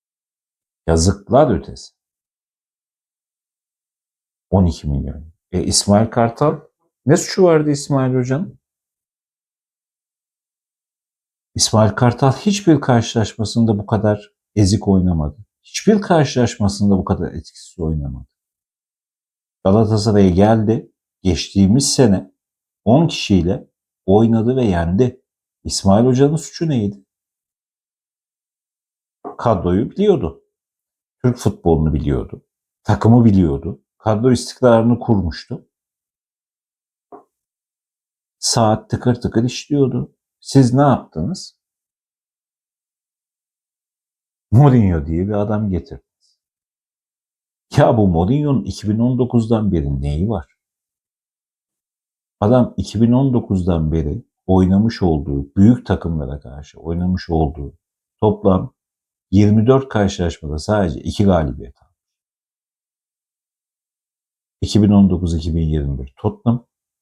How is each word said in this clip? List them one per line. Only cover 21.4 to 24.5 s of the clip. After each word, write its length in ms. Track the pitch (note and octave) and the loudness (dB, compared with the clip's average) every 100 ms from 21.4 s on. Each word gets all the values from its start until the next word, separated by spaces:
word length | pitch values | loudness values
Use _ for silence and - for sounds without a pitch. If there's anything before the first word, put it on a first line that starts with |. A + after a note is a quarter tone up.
| - G2 F#2+ B2 C#3 | -4 2 4 4 0
sene 380 | - A#2+ F#2+ - _ _ _ _ _ | 2 2 2 -4 _ _ _ _ _
on 220 | G2 B2+ E3 | 0 2 2
kişiyle 640 | - - F#2+ E2 - - _ _ _ - | -2 0 0 0 -4 -8 _ _ _ 0
oynadı 500 | G#2 A2+ A2+ A2 | 2 4 2 0